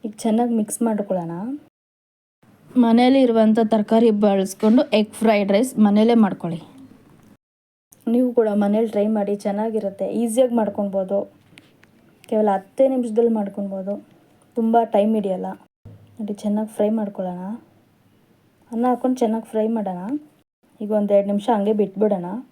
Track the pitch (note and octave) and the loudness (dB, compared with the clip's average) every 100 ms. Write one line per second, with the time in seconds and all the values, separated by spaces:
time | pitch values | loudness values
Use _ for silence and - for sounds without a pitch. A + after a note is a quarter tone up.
0 | A3+ - A3+ A3 A#3+ A3+ G#3 - A3+ G#3 | -12 -6 -2 0 0 -2 -4 -4 -2 -2
1 | - F#3 E3 E3+ A3+ C#4+ _ _ _ _ | -2 -4 -4 -8 -10 -12 _ _ _ _
2 | _ _ _ _ _ _ _ B3+ A#3 A3+ | _ _ _ _ _ _ _ 0 4 6
3 | B3+ C4+ B3+ A3+ A3 A3 A3 A3 G#3 A3+ | 6 4 4 4 4 4 2 0 2 4
4 | A#3 G#3 G#3 G3 F#3+ - A3 A#3+ D4 G#3+ | 4 4 2 2 -2 0 4 4 4 0
5 | G#3 - A3 G#3 G3+ G3+ B3+ - G#3 G#3 | -2 0 2 2 2 2 2 2 4 4
6 | A3+ A#3 G3+ F#3 E3 E3 - - - - | 4 4 2 0 -8 -10 -14 -20 -20 -20
7 | _ _ _ _ _ _ _ _ _ _ | _ _ _ _ _ _ _ _ _ _
8 | - A#3+ B3+ A#3+ A3 G#3 G3+ G#3+ A3+ G#3 | -2 0 0 0 0 0 0 0 0 -2
9 | G#3 G#3+ G3+ G3+ G#3+ G3+ A3+ G#3+ G3 F#3+ | -2 -2 -2 -4 -4 -4 -4 -4 -6 -8
10 | G3 G#3 A#3 A3 B3+ A#3 G3+ G#3 G3+ G3 | -6 -4 -2 0 0 0 -2 -4 -4 -4
11 | F#3+ G3 G3+ _ _ - _ _ _ _ | -4 -4 -6 _ _ -20 _ _ _ _
12 | _ _ - A3 G#3+ G3 - - C4+ C4 | _ _ -4 0 0 -2 -6 0 0 2
13 | A#3+ G#3+ A#3 A3 G3+ G#3 G3+ F#3+ F#3+ G3+ | -2 0 2 0 -4 -8 -8 -8 -8 -10
14 | - _ _ _ _ - A3+ A#3 A3 G#3 | -12 _ _ _ _ -4 2 2 2 2
15 | G#3+ A3 G3 F#3 - - _ _ - - | 2 0 -2 -6 -8 -12 _ _ -20 -20
16 | _ - G#3+ G#3 G#3 G#3 A3 - G#3 A3+ | _ -12 -10 -6 -4 -4 -4 -2 -2 -2
17 | G3+ G3+ F#3 F3+ F#3 A#3 _ _ _ _ | -4 -8 -8 -8 -10 -12 _ _ _ _
18 | _ _ _ _ _ _ _ A#3 B3 B3 | _ _ _ _ _ _ _ -2 -2 0
19 | C4 B3+ A#3 A3+ A3 A3 A3 A3+ F#3+ F3+ | -2 0 -2 -2 -4 -4 -2 -2 -4 -8
20 | F#3+ D4 - _ _ _ _ _ G#3 G#3+ | -8 -8 -10 _ _ _ _ _ -4 -2
21 | G#3 G3+ G3 G3+ G3+ A3 G3+ G#3+ G3 F#3+ | 2 2 2 -2 0 0 0 0 -2 0
22 | G#3+ G3 F3 G#3+ - | 0 0 -4 -10 -12